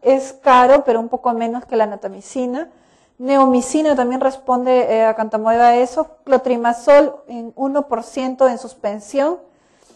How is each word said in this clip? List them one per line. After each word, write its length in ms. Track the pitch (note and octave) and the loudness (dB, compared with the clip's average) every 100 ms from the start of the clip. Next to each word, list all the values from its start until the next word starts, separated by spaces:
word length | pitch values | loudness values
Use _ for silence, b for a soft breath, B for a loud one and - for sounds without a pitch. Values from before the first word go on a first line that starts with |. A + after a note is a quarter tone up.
es 300 | A#3+ C4+ C4 | 0 0 -2
caro, 520 | - C#4+ B3+ B3 C#4 | -4 2 4 6 4
pero 160 | C#4 A3+ | 2 -2
un 80 | A#3 | -2
poco 240 | B3 A#3+ | -6 -4
menos 320 | A3+ A#3 B3 A#3+ | -4 -4 -8 -6
que 80 | |
la 120 | A#3 G#3 | -4 -2
natamicina. 840 | G3 G3 F#3+ - C4 B3 C4 E4+ b b b b b | -6 -14 -14 -12 -8 -6 -8 -12 b b b b b
Neomicina 760 | B3+ C#4 C4 B3 - D#4 D#4 | -2 2 2 2 0 -2 0
también 260 | C4 B3 B3+ | 0 -2 -2
responde, 760 | C4+ C4+ - B3 B3+ B3+ A#3 | -4 -4 -4 -2 0 0 0
eh, 80 | A3 | 0
a 80 | A3 | 0
acantamoeba 580 | A3 A3 G#3+ A3 A#3 A#3+ | -2 -4 -4 0 4 4
a 80 | A#3+ | 4
eso. 320 | B3+ D#4+ D#4 _ | 0 -4 -6 _
Clotrimazol 920 | - B3+ C4 A#3+ A#3 A#3 D4+ C#4+ C#4+ - - | -2 0 0 -2 -2 -2 4 4 4 -2 -16
en 240 | A#3+ A#3 | -16 -14
uno 320 | A#3+ C4+ C#4+ C#4 | -8 -4 -4 -4
por 160 | A3+ | -6
ciento 460 | A#3 C#4 C4 C4 C4 | -6 -8 -6 0 0
en 100 | A3+ | 0
suspensión. 800 | A#3 - G#3 G#3 - C#4 D4 F4+ - b b b b | -12 -10 -8 -8 -8 -4 -2 -4 -12 b b b b